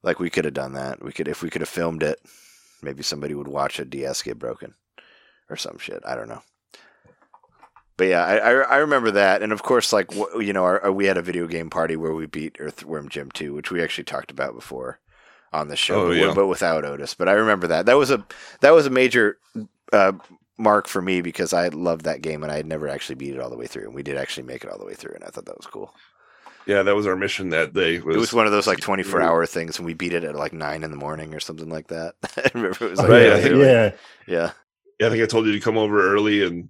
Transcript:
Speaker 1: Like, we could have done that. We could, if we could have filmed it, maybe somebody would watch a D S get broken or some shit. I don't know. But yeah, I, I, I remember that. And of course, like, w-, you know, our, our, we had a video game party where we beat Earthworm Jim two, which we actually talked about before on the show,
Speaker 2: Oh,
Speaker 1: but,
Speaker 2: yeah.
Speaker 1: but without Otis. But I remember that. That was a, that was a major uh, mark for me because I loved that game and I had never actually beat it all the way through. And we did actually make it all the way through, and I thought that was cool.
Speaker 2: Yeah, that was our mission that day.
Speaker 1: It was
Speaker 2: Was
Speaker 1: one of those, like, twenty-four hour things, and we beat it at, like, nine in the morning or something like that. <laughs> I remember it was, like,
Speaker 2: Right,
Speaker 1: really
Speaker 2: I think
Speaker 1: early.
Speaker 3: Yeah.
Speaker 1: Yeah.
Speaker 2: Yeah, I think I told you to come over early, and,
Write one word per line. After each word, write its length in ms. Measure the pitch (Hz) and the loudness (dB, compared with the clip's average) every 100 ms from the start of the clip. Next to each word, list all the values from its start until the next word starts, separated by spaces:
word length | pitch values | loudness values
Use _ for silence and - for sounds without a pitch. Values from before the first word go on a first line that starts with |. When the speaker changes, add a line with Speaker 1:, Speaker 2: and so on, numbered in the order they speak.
Speaker 1:
Like, 160 | 95 85 | -2 -2
we 100 | 87 | -2
could 140 | - | -2
have 100 | 78 | -2
done 200 | 69 67 | -4 -8
that. 280 | 67 67 64 | -8 -10 -10
We 60 | 62 | -12
could, 140 | - 76 | -8 -8
if 160 | 76 | -6
we 80 | 85 | -8
could 120 | 85 | -6
have 60 | 76 | -6
filmed 360 | - 85 82 | -4 -4 -2
it, 160 | 78 73 _ - _ _ _ _ | -2 -4 _ -20 _ _ _ _
maybe 220 | 73 69 | -12 -8
somebody 320 | - 73 73 | -8 -6 -8
would 140 | 73 69 | -8 -6
watch 320 | 71 69 - | -4 -4 -4
a 40 | |
D 200 | 67 69 67 | -10 -8 -8
S 160 | 67 | -6
get 160 | 62 58 | -8 -10
broken 360 | 60 58 - _ _ - _ _ _ _ _ | -10 -10 -16 _ _ -20 _ _ _ _ _
or 60 | - | -12
some 220 | - 50 | -12 -12
shit. 220 | - 50 - | -12 -12 -8
I 80 | |
don't 140 | 64 55 | -10 -10
know. 140 | - _ _ _ - _ _ _ _ _ _ _ _ - _ _ - | -14 _ _ _ -20 _ _ _ _ _ _ _ _ -20 _ _ 0
But 80 | 92 | 2
yeah, 160 | 87 | 4
I, 120 | 85 104 | 4 2
I, 160 | 110 | 4
I 240 | 131 131 135 | 4 4 4
remember 340 | 151 139 113 | 4 2 4
that. 300 | 101 98 98 | 4 6 4
And 100 | 107 | 0
of 100 | 107 | -4
course, 300 | - 127 - | 2 2 4
like, 160 | 107 90 | 0 0
w-, 380 | 101 104 107 101 | -6 -6 -4 -2
you 60 | |
know, 120 | 98 | 2
our, 160 | 90 95 | 4 4
our, 100 | 101 | 2
we 140 | 98 95 | 2 2
had 100 | 90 | 2
a 60 | |
video 240 | 87 87 85 | -2 -4 -4
game 240 | 85 82 | -6 -6
party 260 | 85 82 80 | -4 -2 -2
where 160 | 80 | -4
we 140 | 80 76 | -6 -8
beat 300 | 76 78 - | -8 -10 -10
Earthworm 480 | 73 - 71 78 73 | -14 -14 -10 -10 -10
Jim 220 | 76 69 | -12 -12
two, 220 | - 76 | -10 -10
which 160 | 73 - | -10 -6
we 120 | 87 | -4
actually 220 | 82 - | -2 -4
talked 260 | 69 65 - | -8 -10 -10
about 240 | 67 67 | -8 -8
before 460 | 58 - 64 64 - _ _ _ _ _ | -8 -14 -10 -10 -12 _ _ _ _ _
on 160 | 78 76 | -6 -4
the 80 | 73 | -4
show, 260 | - 98 | 0 2
Speaker 2:
Oh, 60 | 90 | 2
Speaker 1:
but, 80 | 85 | 4
Speaker 2:
yeah. 180 | 82 | 2
Speaker 1:
but 120 | 90 98 | 4 2
without 380 | 87 87 80 | 2 0 0
Otis. 300 | 73 71 71 | -4 -8 -10
But 140 | - 87 | -2 4
I 40 | |
remember 340 | 101 110 104 87 | 4 4 2 2
that. 180 | 82 98 | 2 6
That 100 | 135 | 4
was 140 | 131 | 4
a, 140 | 123 - - - - | 0 -2 -20 -20 4
that 120 | 139 | 8
was 140 | 165 139 | 8 6
a 40 | |
major 480 | 127 127 123 107 - _ 113 107 _ - | 4 4 4 2 0 _ -16 -16 _ 2
uh, 200 | 104 95 95 - _ _ - | 6 6 2 -12 _ _ 0
mark 300 | 107 104 - | 4 4 2
for 140 | 98 | -4
me 180 | 92 92 | 0 0
because 320 | 87 - 85 | -2 -4 -2
I 160 | 87 87 | 0 0
loved 360 | 78 87 82 | -2 -2 -2
that 180 | 80 73 | -4 -4
game 200 | 78 76 | -6 -6
and 80 | 76 | -6
I 60 | 76 | -6
had 100 | 78 | -6
never 220 | 78 76 | -6 -6
actually 280 | 71 - 65 | -8 -10 -10
beat 180 | 69 | -10
it 60 | 67 | -8
all 100 | 62 | -10
the 60 | 60 | -10
way 100 | 60 | -12
through. 180 | 62 | -12
And 100 | 50 | -14
we 80 | 65 | -12
did 140 | 71 69 | -8 -6
actually 280 | 67 - | -6 -10
make 200 | 64 64 | -12 -14
it 60 | - | -14
all 80 | 50 | -14
the 80 | 50 | -14
way 80 | |
through, 200 | 50 - | -14 -16
and 100 | 50 | -16
I 40 | 50 | -16
thought 160 | 50 50 | -16 -16
that 100 | 50 | -18
was 100 | - | -18
cool. 280 | 50 50 _ _ _ _ _ - - - | -16 -16 _ _ _ _ _ -20 -16 0
Speaker 2:
Yeah, 160 | 101 | 2
that 140 | 98 101 | 4 2
was 100 | 104 | 2
our 80 | |
mission 360 | 92 98 - 92 | 0 -2 -4 -2
that 240 | 80 90 | 0 0
day. 200 | 90 85 85 | 2 0 0
Speaker 1:
It 80 | |
was 120 | 78 82 | 0 0
Speaker 2:
Was 160 | 113 | 2
Speaker 1:
one 140 | 117 110 | 2 4
of 60 | |
those, 140 | 104 101 | 2 2
like, 140 | 90 | -2
twenty-four 420 | - 95 95 90 | -2 -2 0 0
hour 240 | 82 82 85 | 2 2 0
things, 300 | 87 82 - | -4 -6 -8
and 80 | 85 | -8
we 80 | |
beat 180 | 80 87 | -6 -4
it 100 | 85 | -2
at, 100 | 82 | -4
like, 180 | 73 76 | -6 -8
nine 300 | 82 76 78 | -6 -8 -6
in 80 | 78 | -8
the 60 | 71 | -8
morning 360 | 71 78 78 | -8 -8 -10
or 40 | 78 | -12
something 280 | - 80 80 | -12 -12 -10
like 180 | 80 78 | -10 -10
that. 260 | 82 82 - - | -10 -10 -10 -12
<laughs> 100 | - | -2
I 140 | 131 | -2
remember 300 | 120 101 92 107 | -2 -4 -4 -6
it 40 | |
was, 80 | 92 | 0
like, 100 | 110 | 2
Speaker 2:
Right, 100 | 117 | 6
Speaker 1:
really 140 | 117 | 6
Speaker 2:
I 80 | 101 | 6
think 140 | 127 | 4
Speaker 1:
early. 100 | 131 135 | 6 6
Speaker 3:
Yeah. 240 | 120 107 - - - - | 6 4 -2 -20 -20 -4
Speaker 1:
Yeah. 240 | 85 85 - _ _ _ _ | -2 -2 -6 _ _ _ _
Speaker 2:
Yeah, 80 | 113 | 0
I 20 | |
think 120 | 113 | 2
I 40 | 110 | 2
told 180 | 113 110 | 2 2
you 60 | |
to 80 | 104 | 0
come 160 | 113 110 | 0 0
over 340 | 107 104 92 | 2 4 4
early, 320 | 101 107 104 | 4 4 2
and, 240 | 95 87 | 0 -2